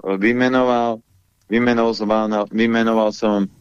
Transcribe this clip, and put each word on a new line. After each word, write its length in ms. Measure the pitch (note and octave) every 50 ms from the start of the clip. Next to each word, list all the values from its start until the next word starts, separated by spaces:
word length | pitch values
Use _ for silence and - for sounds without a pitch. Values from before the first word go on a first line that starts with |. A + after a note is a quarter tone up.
| - F#2+ G2
vymenoval, 840 | F#2+ G#2 A#2 A#2+ B2 B2+ B2+ C3 B2+ B2+ B2 A#2+ A#2 A#2+ A#2 A2+ A2 _ _ _ _ _ _ _ _ _ -
vymenoval, 480 | G#2 A#2 A#2+ B2 A#2+ A#2 A#2 A2+ A2 G#2 G#2+ G#2 G#2+ A2 A2 G#2+ G#2+ G#2 G2+
vymenoval 640 | G2+ G2+ A2 A#2 A#2 A#2 A#2 A2+ A2+ A2+ A2+ A2 G#2+
som, 400 | G2+ - A2+ G#2+ G#2 G2+ G2 F#2+ - -